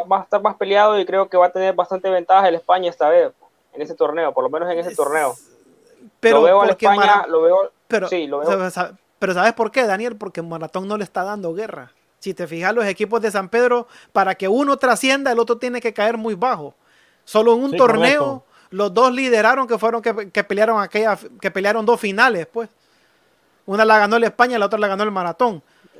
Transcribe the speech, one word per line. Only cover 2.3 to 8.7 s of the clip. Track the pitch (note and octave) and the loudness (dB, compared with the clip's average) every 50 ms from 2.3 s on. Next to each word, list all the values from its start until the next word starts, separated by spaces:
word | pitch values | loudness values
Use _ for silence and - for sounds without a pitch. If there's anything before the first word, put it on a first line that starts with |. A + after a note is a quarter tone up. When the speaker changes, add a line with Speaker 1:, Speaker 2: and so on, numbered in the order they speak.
| F#3 F#3+ G3 | 4 4 4
Speaker 1:
el | F3+ E3 | 2 0
España | E3 - - F3+ F#3 F3+ E3+ | 0 0 0 0 0 0 -4
esta | E3+ - D#3 D3+ | -2 -2 0 4
vez | E3+ F3 D#3 C3 - _ _ _ _ _ _ _ - | 4 4 4 2 -2 _ _ _ _ _ _ _ -14
en | C#3 | -14
ese | D3+ D#3 E3 | -12 -10 -4
torneo, | - D#3+ D3 D3+ E3+ E3 C#3+ C3 | -2 -2 -2 -2 -2 -4 -4 -2
por | - B2+ | -2 -2
lo | C3 | -2
menos | C#3+ D#3+ E3+ F3+ | -4 -4 -4 -4
en | E3+ E3+ | -4 -4
ese | E3+ F3+ | -6 -6
Speaker 2:
Es-, | D#3+ | -4
Speaker 1:
torneo. | D#3 D3 C#3 D3+ D#3+ D3+ C3 B2 - - _ _ _ _ _ _ _ _ _ _ _ B3+ A3 _ _ | -4 -2 -2 -2 -2 -2 -2 -4 -8 -14 _ _ _ _ _ _ _ _ _ _ _ -20 -20 _ _
Speaker 2:
pero | - A3+ A#3 | 2 4 4
Speaker 1:
Lo | A3+ A3 | 6 6
veo | F3+ F#3+ G3+ | 6 6 4
a | G3+ | 4
la | G3 | 2
Speaker 2:
porque | F#3 - G#3+ | 2 2 2
Speaker 1:
España, | G3+ G3+ G3+ G3 G3+ G#3 | 2 2 4 4 4 4
Speaker 2:
Mara-, | G3+ F3 | 2 2
Speaker 1:
lo | - E3 D#3+ | 0 0 2
veo, | E3 E3+ F3+ F#3+ G3 - - _ _ | 4 4 4 2 0 -2 -8 _ _
Speaker 2:
pero, | - A#3 G#3 F#3 | -4 -4 -4 -2
Speaker 1:
sí, | E3 F#3 F3 D#3 | -4 -4 -6 -4
lo | C#3 C#3+ C#3+ | -4 -6 -4
veo. | D3+ E3+ | -2 -2
Speaker 2:
sa-, | G3 G3 F#3 F3+ | -2 -2 -2 -4